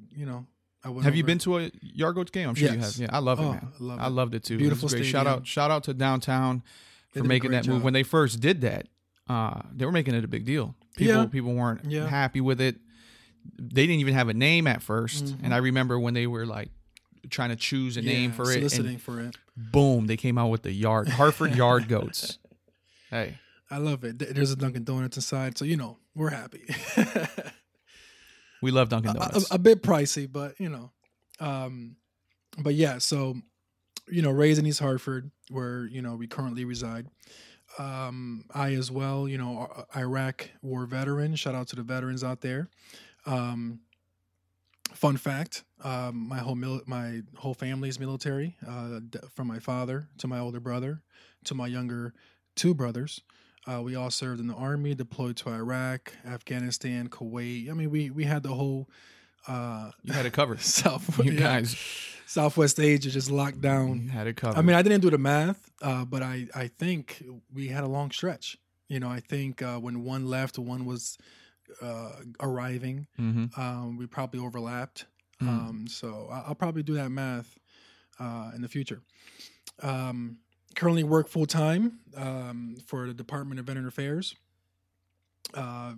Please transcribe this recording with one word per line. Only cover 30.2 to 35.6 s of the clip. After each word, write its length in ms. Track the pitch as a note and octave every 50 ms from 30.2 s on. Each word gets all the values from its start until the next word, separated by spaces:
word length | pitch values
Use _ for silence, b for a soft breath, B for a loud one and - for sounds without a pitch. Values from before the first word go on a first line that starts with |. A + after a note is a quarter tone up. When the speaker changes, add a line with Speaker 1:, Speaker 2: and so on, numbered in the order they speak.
| C#3 C3+
Speaker 1:
but, 240 | C3 C#3+ C#3+ C#3 - -
you 100 | F#3+ D#3+
know. 220 | D3 A#2+ A#2 B2+ _ _ _ _ _ _ _ _ - -
Um, 580 | D#3+ D3 C3+ C3+ C3 B2+ B2+ B2 A#2 A#2 C3+ _ _ _ _ _ _ _ _ _ _ _ - D#3
but 160 | C#3+ D3 C#3+
yeah, 240 | D3+ D#3+ C#3+ B2+ B2
so, 380 | - - D#3 C#3 C3+ C3 B2 B2 - _ _ _ _ _ _ _ _ _ - - _ -
you 100 | F3 E3+
know, 80 | D#3 C#3
raised 280 | C3+ C#3+ D3 D#3 D#3 D3+
in 80 | D3+
East 140 | D3+ C#3+ -
Hartford, 500 | C#3+ C3+ C3 B2 - C#3 C3 B2+ B2+ D3 _ _ _ -
where, 360 | C3 C3